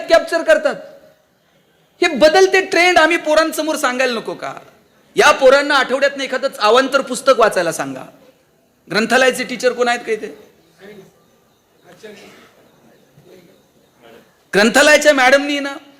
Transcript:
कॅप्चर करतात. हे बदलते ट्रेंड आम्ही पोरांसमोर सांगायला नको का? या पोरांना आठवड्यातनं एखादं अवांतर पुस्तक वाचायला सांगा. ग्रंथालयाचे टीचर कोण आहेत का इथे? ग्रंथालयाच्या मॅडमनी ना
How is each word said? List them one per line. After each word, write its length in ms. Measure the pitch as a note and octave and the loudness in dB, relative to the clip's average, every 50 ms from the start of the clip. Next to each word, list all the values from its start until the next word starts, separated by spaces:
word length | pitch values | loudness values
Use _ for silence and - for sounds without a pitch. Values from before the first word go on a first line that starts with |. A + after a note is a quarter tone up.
| - - | 2 2
कॅप्चर 320 | E4 D#4+ - - E4+ E4 | 2 2 2 0 -4 -4
करतात. 340 | D4 D#4+ D#4 D4+ D4+ C4+ A3+ - - - - - _ _ _ _ _ _ _ _ _ _ _ _ _ _ _ _ _ _ _ - | 0 2 0 2 0 -4 -6 -6 -14 -20 -20 -20 _ _ _ _ _ _ _ _ _ _ _ _ _ _ _ _ _ _ _ -4
हे 60 | F4 | -4
बदलते 540 | F4 D#4 A3 D4+ D#4 D#4 F#4+ F#4+ F#4+ F#4+ F#4+ | -2 0 2 2 4 4 4 2 4 2 0
ट्रेंड 360 | F4 - - E4 F4 F4+ F4+ | -2 0 0 0 2 2 4
आम्ही 200 | E4+ D#4 E4 E4+ | 4 2 2 0
पोरांसमोर 580 | E4 E4 D4+ D4+ D#4 D#4+ D#4+ D#4 D#4 D4+ D#4 D4+ | -2 -2 0 0 0 0 0 -4 -6 -6 -4 -4
सांगायला 380 | - C#4 B3 B3 B3+ C4 B3+ A#3+ | -4 -4 -4 -4 -2 -4 -4 -4
नको 200 | A3 - F#3+ E3 | -6 -8 -10 -12
का? 200 | - C#3+ C3+ - - - - _ _ _ _ _ _ _ _ - | -12 -12 -14 -14 -16 -20 -20 _ _ _ _ _ _ _ _ -2
या 160 | - A3 D4 | 2 4 4
पोरांना 440 | D4+ - C4+ B3+ C4+ C#4+ C#4+ D4 D4 | 4 4 4 4 4 4 2 0 0
आठवड्यातनं 480 | C4+ B3 - B3 C#4 C#4 C#4 C#4 C#4 C4 | 0 0 0 -2 -2 -2 -2 -2 -4 -8
एखादं 240 | - B3+ C4 C4 C4 - - | -8 -6 -4 -6 -6 -4 0
अवांतर 420 | G#3 G#3+ A#3 B3+ C4 C4 C#4+ C4+ | 0 2 4 2 2 2 -2 -2
पुस्तक 320 | - - B3+ - - C4+ B3+ | -2 -4 -8 -4 0 0 2
वाचायला 340 | G#3+ A3+ G3+ G#3 F#3+ E3+ E3 | 4 2 2 2 -2 -4 -4
सांगा. 320 | D3+ - C#3+ C3+ C3 B2+ B2+ - - _ _ _ _ _ _ _ _ _ _ _ _ _ _ - | -4 -6 -8 -10 -10 -14 -16 -20 -20 _ _ _ _ _ _ _ _ _ _ _ _ _ _ -6
ग्रंथालयाचे 520 | F3 G#3 A3+ A3 A#3 B3+ C4 B3+ - B3 A3+ | -4 -4 -2 0 0 2 2 0 0 -2 -8
टीचर 280 | G3 B3 - - B3 | -10 -10 -4 -4 -4
कोण 160 | A3+ A#3 B3 | -2 -2 -2
आहेत 120 | A#3+ A#3+ A#3 | -2 -2 -4
का 120 | - A3+ | -6 -8
इथे? 360 | A3 G#3 - G3 - - - _ _ _ _ _ _ _ F#3+ G#3 G#3+ G3 E3+ _ _ _ _ _ _ _ _ _ _ _ _ _ _ _ _ _ F3 _ - G#3+ G#3 - - G3+ - - - _ _ _ _ _ _ _ _ _ _ _ _ _ _ _ _ F3 F#3 F#3 E3 _ _ _ _ _ _ _ _ _ _ _ A#2 A2+ A2+ - _ _ _ _ _ - - | -8 -8 -8 -16 -18 -20 -20 _ _ _ _ _ _ _ -20 -20 -20 -20 -20 _ _ _ _ _ _ _ _ _ _ _ _ _ _ _ _ _ -20 _ -20 -20 -20 -20 -20 -20 -20 -20 -20 _ _ _ _ _ _ _ _ _ _ _ _ _ _ _ _ _ -20 -20 _ _ _ _ _ _ _ _ _ _ _ _ _ -20 -20 -20 _ _ _ _ _ -4 0
ग्रंथालयाच्या 600 | F#3+ G#3+ A#3 - C4 D4 D4 D4+ D4 D4 D4 D4 | 0 0 2 2 4 4 4 4 4 4 2 2
मॅडमनी 460 | C4+ B3 B3+ C#4 C#4+ C#4+ C#4+ C#4+ C#4+ | 4 4 4 4 2 0 -2 -6 -6
ना 140 | C#4 C#4 C#4 D#4 - - _ | -6 -8 -12 -14 -20 -20 _